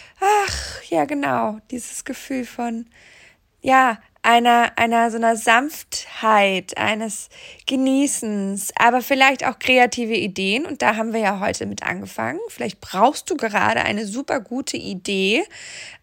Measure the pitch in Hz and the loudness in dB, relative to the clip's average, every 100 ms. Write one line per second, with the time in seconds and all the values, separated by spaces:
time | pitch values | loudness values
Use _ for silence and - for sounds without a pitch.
0 | - _ 392 415 392 - - - - 339 | -20 _ 2 2 2 -4 -8 -12 -4 0
1 | 285 294 277 247 220 214 - 247 - - | 0 0 0 0 0 -4 -10 -12 -10 -12
2 | - 254 - 269 240 - 240 226 233 _ | -10 -12 -8 -8 -6 -6 -6 -6 -10 _
3 | _ - - _ _ _ 262 262 262 220 | _ -20 -20 _ _ _ 4 6 6 2
4 | _ _ 220 233 240 240 233 - 226 233 | _ _ 4 6 6 4 4 2 2 2
5 | 233 226 226 226 240 233 285 - - - | 2 2 0 2 4 4 2 -6 -10 -10
6 | - - 220 214 196 185 185 - 208 214 | -10 -2 4 4 4 2 -4 -4 -2 -2
7 | 220 202 - - - - - 262 262 269 | -4 -8 -14 -20 -20 -12 -4 0 2 2
8 | 285 - 220 208 196 196 - - 233 247 | 2 0 -4 -4 -4 -4 -6 2 4 4
9 | 240 269 269 262 - 240 - 254 247 247 | 0 4 4 4 -2 -4 2 4 4 2
10 | 226 226 214 190 190 220 320 302 247 214 | -4 -2 -4 -2 -2 -2 -4 0 0 0
11 | 226 226 208 196 190 185 202 202 - 185 | -2 -2 -2 -2 -4 -4 -6 -8 -8 -8
12 | 185 - 226 311 466 - 240 - - 185 | -10 -8 -6 -6 -10 -8 -10 -10 -10 2
13 | 233 302 - 330 226 208 214 226 - 208 | 2 2 -6 -4 -2 0 2 2 0 -2
14 | 214 226 - 277 190 247 277 254 - 190 | -4 -8 -4 -4 -4 -8 -6 -8 -8 -8
15 | - 196 190 233 415 - - - - - | -4 0 2 2 -2 -8 -18 -16 -18 -12